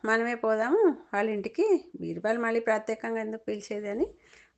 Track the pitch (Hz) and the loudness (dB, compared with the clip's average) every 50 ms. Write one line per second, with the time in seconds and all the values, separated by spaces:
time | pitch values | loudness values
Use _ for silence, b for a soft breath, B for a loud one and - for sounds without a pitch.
0 | - 220 220 226 233 233 240 233 233 220 220 214 226 247 311 440 453 349 262 - | -2 0 2 2 2 0 -2 -2 0 0 2 2 2 2 4 6 6 4 4 2
1 | - - - 202 208 220 220 208 196 226 - - 370 427 392 302 - - - - | -4 -4 -2 -2 0 0 -2 -2 -4 -4 -2 0 2 4 4 2 2 -4 -12 -10
2 | 170 165 165 170 175 208 226 240 233 226 226 233 226 226 220 214 220 - 226 220 | -8 -6 -6 -2 -2 0 0 0 0 0 0 0 2 2 0 0 0 -2 -6 -4
3 | - 233 226 226 220 214 220 220 - - 214 208 202 - 214 208 208 202 202 226 | -4 -4 -4 -4 -4 -4 -6 -6 -6 -6 -6 -6 -6 -8 -8 -6 -4 -4 -2 -2
4 | 339 453 b b b b b b b b b | -2 -2 b b b b b b b b b